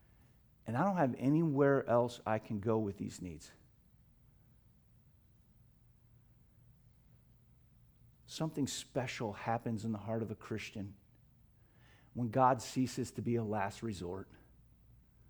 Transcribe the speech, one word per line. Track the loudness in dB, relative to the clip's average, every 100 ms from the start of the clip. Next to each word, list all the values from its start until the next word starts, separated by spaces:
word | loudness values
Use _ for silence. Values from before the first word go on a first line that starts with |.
| -20 -20 -20 -20 -20 -16 -4
and | 0
I |
don't | 2 4
have | 2 2
anywhere | 2 4 4 6 6 6 4
else | 4 4 -2 -2
I | -2
can | -2 -2
go | 0 2
with | 0 -4
these | -8 -8
needs." | -12 -12 -16 -20 -20 _ _ -20 -20 _ -20 -20 -20 -20 -20 _ _ -20 -20 _ -20 -20 -20 -20 -20 -20 -20 _ -20 -20 -20 -20 -20 -20 -20 _ -20 _ _ -20 -20 -20 -20 -20 -20 -20 -20 _ -20 -20 -18
Something | -6 -4 -2 -2
special | -4 -6 -4 -4 -4 -6
happens | -4 -2 -2 -2 -4
in | -4
the | -6
heart | -4 -4
of | -4
a |
Christian | -8 -8 -8 -8 -10 -12 -12 -20 -20 -20 _ -20 -20 -20 -20 -20 -20 -12
when | -6 0
God | 6 6 6
ceases | 0 0 0 0 -4
to | -4
be | 0 0
a |
last | 0 -2 -2 -4
resort, | -6 -6 -6 -8 -10 -18 -20 -20 -20 -20 -20 -20 -20 -20 -20